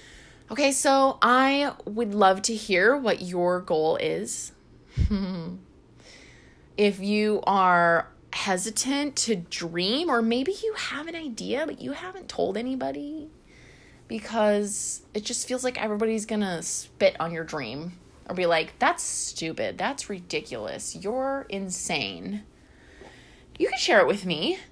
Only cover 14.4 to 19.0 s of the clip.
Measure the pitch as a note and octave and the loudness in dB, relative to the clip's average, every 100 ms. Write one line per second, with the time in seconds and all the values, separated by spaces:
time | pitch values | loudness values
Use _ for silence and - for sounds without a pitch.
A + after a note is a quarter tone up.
14.4 | G#3+ G#3 G#3 G3+ - - - G#3+ G#3+ A#3+ | 2 2 0 -4 -6 -8 -8 -6 -4 -6
15.4 | - B3+ B3+ B3+ G#3+ G#3 A3+ A3 G#3 G#3+ | -4 -2 -2 -2 -2 0 0 0 -2 -2
16.4 | G3 E3 - - - - F#3+ - E3 E3 | 0 -2 -4 -6 -8 2 2 4 -2 -4
17.4 | D#3+ D#3 A#2 C3+ F3 - - - - F3+ | -6 -6 -6 -8 -10 -14 -20 -18 -8 0
18.4 | E3+ E3 D#3+ - C#4 F4 | 4 4 2 2 2 2